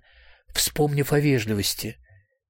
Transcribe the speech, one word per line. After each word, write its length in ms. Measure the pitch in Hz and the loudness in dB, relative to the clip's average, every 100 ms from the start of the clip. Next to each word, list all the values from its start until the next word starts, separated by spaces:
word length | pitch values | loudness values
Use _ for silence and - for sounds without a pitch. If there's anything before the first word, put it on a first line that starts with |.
| _ _ - - - | _ _ -20 -20 -10
вспомнив 580 | - - - 151 143 143 | -4 -2 0 0 0 2
о 60 | 147 | 2
вежливости. 800 | 147 135 104 107 101 - 107 - _ _ _ _ _ | 4 2 0 -2 -2 -4 -8 -12 _ _ _ _ _